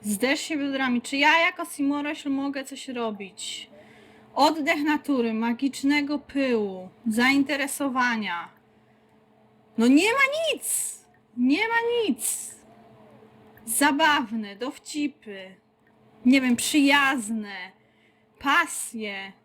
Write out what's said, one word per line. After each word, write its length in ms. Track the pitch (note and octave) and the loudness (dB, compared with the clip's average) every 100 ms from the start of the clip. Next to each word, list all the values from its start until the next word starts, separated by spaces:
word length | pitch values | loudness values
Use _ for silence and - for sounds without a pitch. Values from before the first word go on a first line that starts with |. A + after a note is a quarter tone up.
Zderz 380 | G#3 G3+ B3 D4+ | -2 -2 0 -2
się 180 | - D#4 | -2 -4
biodrami. 440 | C#4 C4+ C4 A#3+ | -4 -2 0 -2
Czy 160 | - C#4 | -2 2
ja 220 | D4 D#4+ | 4 4
jako 260 | E4+ F4 E4 | 2 -2 -12
simorośl 640 | - C#4 C#4+ C#4+ D4+ D4 | -4 -2 -2 -4 -6 -4
mogę 340 | C4+ C#4 C#4 | -4 -4 -6
coś 240 | C4+ C#4 - | -10 -14 -10
robić? 840 | A#3+ A#3 G#3 G3 - - - - - - - - - - - | -4 -4 -6 -12 -12 -12 -12 -14 -20 -20 -20 -20 -20 -10 4
Oddech 480 | C#4+ D#4+ C#4 E4 | 4 4 0 0
natury, 500 | D4+ D4 - C4+ A#3 | 2 0 0 0 0
magicznego 880 | A3 A3+ A#3 C#4 - C#4 D4 C#4+ D4 | 0 -2 0 -2 -2 2 2 0 -4
pyłu, 720 | - C#4 C4+ A#3 G3+ F#3 F#3 - A#3 | -4 -2 0 2 0 -6 -14 -8 -2
zainteresowania. 1400 | A3 B3 C#4 C#4 C#4+ C#4 - C#4 B3+ B3 A3+ G3+ E3+ E3 _ _ _ _ _ _ _ _ _ _ _ _ - | 2 4 4 2 0 -2 -2 -2 0 0 0 -4 -6 -10 _ _ _ _ _ _ _ _ _ _ _ _ 2
No 100 | A3+ | 6
nie 260 | C#4 G4 | 6 6
ma 400 | C5 C5+ D5 E5 | 2 2 0 -2
nic! 420 | C5 - - - - _ _ _ A#3+ | -2 -4 -4 -4 -10 _ _ _ -2
Nie 300 | B3 D#4 A4 | 2 2 2
ma 400 | A#4 A#4 A#4+ G#4+ | 0 0 0 0
nic! 480 | B3+ - - - - - - - - - - - - - - - | -2 -4 -6 -10 -16 -20 -20 -20 -20 -20 -20 -20 -20 -20 -20 -6
Zabawne, 920 | - C#4+ C#4+ D#4+ D4 A#3 A3+ G#3 G3+ | 2 2 4 4 2 0 -6 -8 -8
dowcipy, 1000 | B3 - - D#4 D4 - - G3 F#3+ F#3+ _ _ _ _ _ _ B3 | -10 -10 -12 -6 -6 -6 -16 -16 -16 -20 _ _ _ _ _ _ 4
nie 160 | C4+ | 4
wiem, 140 | B3+ A#3+ | 4 0
przyjazne, 1160 | - D#4 C#4 C#4+ C4+ C#4 G#3 A3+ G#3 G3 F#3 _ _ _ _ _ _ _ | 0 2 4 4 4 0 -4 -6 -8 -12 -14 _ _ _ _ _ _ _
pasje. 960 | C#4 D4+ E4 - - A#3 G#3+ G3 G3 G3 | 0 2 2 -4 -8 -8 -8 -8 -12 -16